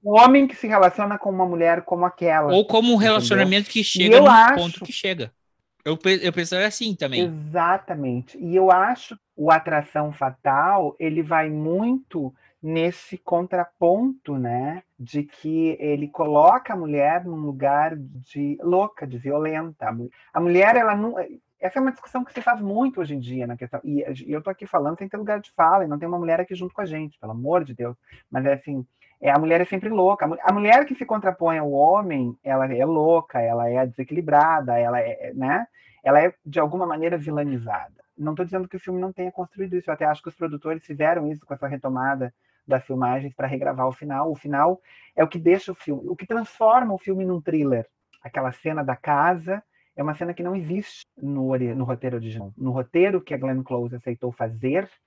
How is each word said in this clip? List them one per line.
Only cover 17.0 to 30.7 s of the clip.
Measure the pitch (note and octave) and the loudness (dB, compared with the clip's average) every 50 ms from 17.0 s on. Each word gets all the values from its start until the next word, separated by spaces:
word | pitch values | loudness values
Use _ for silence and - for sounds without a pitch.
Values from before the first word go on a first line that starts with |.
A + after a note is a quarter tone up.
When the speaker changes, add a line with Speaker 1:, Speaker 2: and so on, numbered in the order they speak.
| C#3+ D3 E3 F3 F3+ | 2 2 0 -2 -4
Speaker 1:
num | F3+ E3 | -6 -10
lugar | D#3 D3+ D3 C#3 C3 C3+ C#3 C#3+ D3 D3+ D#3+ D#3+ | -8 -8 -8 -6 -4 -2 0 0 0 0 -2 -4
de | D3+ C3+ C3+ C#3 B2+ B2+ _ - C#3+ C#3+ C#3+ D3 - | -8 -14 -14 -16 -20 -20 _ -8 -6 -6 -6 -6 -4
louca, | - E3+ F3+ F#3 G3+ G#3 _ - D3+ | -2 0 0 0 0 -2 _ -12 -14
de | C3+ B2+ | -12 -12
violenta. | A#2+ B2+ C#3 C#3+ D3 D#3 D#3 D#3 D#3 E3 E3 D#3 _ D#3 | -10 -6 -4 -4 -2 -2 -4 -6 -6 -8 -10 -12 _ -8
A | - A2+ | -8 -8
mu-, | A#2 A#2+ B2 _ _ _ _ - | -8 -12 -12 _ _ _ _ -4
a | - | -2
mulher, | E3+ F3 F3 F3+ G3 G#3+ A#3 | 0 2 4 4 6 6 6
ela | B3 A#3 A3 G3+ | 4 4 2 0
não, | G3+ G#3+ A#3 A#3 - - - - - _ _ _ | 0 -2 -4 -6 -8 -10 -10 -12 -20 _ _ _
essa | _ - F#3 - C4+ | _ -8 -6 -2 -2
é | |
uma | C4 C4 | -2 -2
discussão | B3 - - - - B3+ B3+ | -4 -8 -18 -10 -8 -8 -8
que | - - | -8 -12
se | B3 | -4
faz | A3+ B3 A#3+ A3 | -2 -2 0 0
muito | G#3 G3 G3+ A3+ C4 C4+ C4+ F#3+ | -2 -4 -2 0 -2 -2 -2 -4
hoje | E3+ C#3+ D3 | -6 -6 -6
em | C3+ | -8
dia | B2 A#2+ B2+ B2+ B2 | -8 -8 -8 -8 -6
na | A#2 A#2+ | -8 -8
questão, | A#2+ B2 A#2+ - - | -12 -12 -12 -12 -10
e, | - - D3 C#3+ - - C3+ C3 - | -8 -4 -4 -4 -4 -6 -10 -12 -8
e | - D3 | -8 -8
eu | D#3 | -6
tô | D3+ G3 | -6 -8
aqui | F#3+ _ G3+ | -10 _ -10
falando | - - E3+ C#3 D3 E3 | -4 -2 -2 -2 -2 -6
sem | - G3 | -6 -10
ter | G3 - | -10 -10
lugar | G#3 G#3+ G#3 G#3 G#3 | -10 -4 -4 -6 -6
de | G#3 - | -6 -12
fala, | _ - E3 E3 F3+ G3 F#3 | _ 2 4 4 4 4 2
e | |
não | D3+ D3 | 0 -4
tem | D3 E3 | -6 -6
uma | E3+ F3 F3 | -6 -6 -4
mulher | E3+ E3 E3 E3+ | -2 0 0 -2
aqui | F3+ _ F#3+ | -2 _ -8
junto | F3 F3+ F3+ _ | -10 -10 -10 _
com | - | -8
a | G3+ | -8
gente, | F3 D#3 D#3 D#3 D3 _ | -8 -8 -10 -10 -12 _
pelo | _ - G#2 | _ -14 -12
amor | A2+ A#2 B2 C#3+ E3+ F3+ D#3+ | -10 -8 -4 -2 -2 -2 -2
de | C3+ A#2+ | -4 -10
Deus. | - A#2+ A#2+ A#2+ _ _ _ - - _ _ | -10 -10 -10 -10 _ _ _ -20 -20 _ _
Mas | - C3 C3 | -8 -2 0
é | C#3 C#3 | 0 -2
assim, | C3+ _ D3+ C#3+ C3 B2+ _ _ _ _ _ _ _ | -2 _ -8 -8 -8 -8 _ _ _ _ _ _ _
é, | - - | 0 2
a | C#3 D3 | 2 2
mulher | D#3 D#3+ E3 E3+ | 2 2 2 2
é | F3+ | 2
sempre | - G3 F#3+ G3 | 0 -4 -6 -6
louca. | G#3+ A3 G3+ F3+ F#3+ G3+ G3+ - | -4 0 2 4 4 4 2 -2
A | |
mu-, | D#3 E3 - - | -4 -4 -2 0
a | - | 0
mulher | G3+ G#3 G#3 G#3 | 0 2 4 6